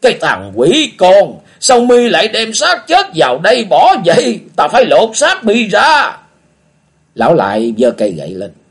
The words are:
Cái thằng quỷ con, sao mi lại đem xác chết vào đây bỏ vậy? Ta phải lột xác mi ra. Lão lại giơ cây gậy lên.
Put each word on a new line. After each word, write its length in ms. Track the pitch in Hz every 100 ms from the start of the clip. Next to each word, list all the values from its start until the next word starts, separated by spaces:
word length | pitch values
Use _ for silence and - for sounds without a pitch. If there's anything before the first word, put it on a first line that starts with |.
Cái 160 | 247 208
thằng 320 | 156 113 98
quỷ 380 | 98 135 254 294 -
con, 420 | 180 196 185 - _ _
sao 200 | - 247
mi 280 | 240 240 240
lại 200 | - 214
đem 240 | 220 226
xác 340 | 220 311 359 -
chết 200 | 339 392
vào 240 | 160 139 127
đây 260 | 180 247
bỏ 320 | 214 160 214 370
vậy? 360 | 170 165 - 202 - -
Ta 120 | 240
phải 160 | 247 247
lột 300 | 214 220 226
xác 280 | 294 381
mi 240 | 226 220 220
ra. 500 | 202 262 302 220 - _ _ _ _ _ _ _ _ _
Lão 200 | - 113
lại 400 | 135 98 107 113 110
giơ 120 | 120
cây 200 | - 107
gậy 200 | 85 73
lên. 200 | 92 98 - _